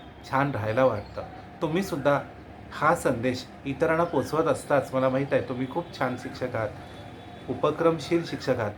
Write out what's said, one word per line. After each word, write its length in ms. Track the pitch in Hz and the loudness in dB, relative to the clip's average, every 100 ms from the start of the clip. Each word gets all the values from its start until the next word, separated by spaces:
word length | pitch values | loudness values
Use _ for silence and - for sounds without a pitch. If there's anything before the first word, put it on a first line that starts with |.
| - - - | -18 -18 -2
छान 200 | 135 143 | 2 2
राहायला 340 | 113 107 110 | 0 0 4
वाटतं. 380 | 131 104 - - - - - - | 4 4 -4 -10 -10 -12 -16 -6
तुम्हीसुद्धा 580 | 156 170 196 147 143 139 - - - - - | -2 0 0 0 2 2 0 -12 -18 -16 -14
हा 220 | - 151 | 2 4
संदेश 520 | 170 156 117 127 123 - - | 4 2 2 0 -2 -6 -8
इतरांना 400 | 139 139 160 160 | -6 2 2 4
पोचवत 420 | 170 143 110 151 156 | 2 2 2 2 2
असताच, 480 | 127 - 143 - | 2 2 2 2
मला 140 | 131 131 | 2 2
माहीत 180 | 131 139 | 2 2
आहे 100 | 131 | 0
तुम्ही 280 | - 123 131 | 0 -4 -4
खूप 280 | 170 170 - | -4 -6 -2
छान 180 | 131 120 | -2 -2
शिक्षक 340 | 131 - 123 117 | -8 -6 -4 -2
आहात, 120 | 107 - - - - - - - - | -4 -6 -14 -14 -14 -16 -16 -12 -8
उपक्रमशील 760 | 117 151 151 165 160 - 170 | 0 0 4 4 4 2 0
शिक्षक 340 | 156 143 - 117 | 0 -2 0 2
आहात. 140 | 107 | 0